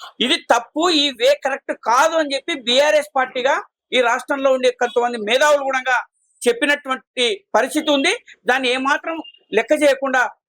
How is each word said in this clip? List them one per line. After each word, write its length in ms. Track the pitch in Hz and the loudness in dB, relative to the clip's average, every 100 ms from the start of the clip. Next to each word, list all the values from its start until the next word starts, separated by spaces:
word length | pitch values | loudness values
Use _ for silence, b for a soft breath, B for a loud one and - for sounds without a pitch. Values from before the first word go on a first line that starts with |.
| B - | B -4
ఇది 160 | 247 330 | -2 -2
తప్పు, 540 | - 240 - 302 359 | 0 0 -2 -2 0
ఈ 200 | 311 285 | 0 0
వే 320 | 233 254 294 269 | 0 0 0 -2
కరెక్ట్ 260 | 262 - | -6 -8
కాదు 440 | - - 240 320 320 | -8 0 2 2 2
అని 200 | 294 269 | -2 -4
చెప్పి 260 | - 311 | -6 -6
బీఆర్ఎస్ 480 | 233 254 294 302 285 269 | 0 2 4 2 0 -4
పార్టీగా 480 | 254 254 254 339 - _ - | -4 -2 0 -2 -4 _ -4
ఈ 80 | 247 | 0
రాష్ట్రంలో 520 | 240 247 - 277 269 | 0 0 -4 -2 0
ఉండే 180 | 262 254 | 2 0
కొంతమంది 460 | - 240 240 240 240 | 0 -2 0 -2 -2
మేధావులు 460 | 208 254 302 285 | 0 2 4 2
కూడా 420 | 269 262 254 240 - _ _ - 240 | 0 -4 -2 -4 -4 _ _ -6 -2
చెప్పినటువంటి 1000 | 233 285 285 269 262 _ - 240 196 _ 214 | 0 0 -2 -4 -8 _ -4 -2 -4 _ 0
పరిస్థితి 360 | 262 302 302 | 0 -2 0
ఉంది. 260 | 285 330 480 - B 196 | 0 0 -2 -8 B -2
దాన్ని 240 | 262 254 | -2 0
ఏమాత్రం 520 | 254 269 302 330 330 - _ - | -2 -2 -2 -4 -10 -12 _ -4
లెక్క 300 | 202 226 302 | -2 0 2
చేయకుండా 460 | 294 269 269 254 220 - | 2 2 0 -2 -2 -6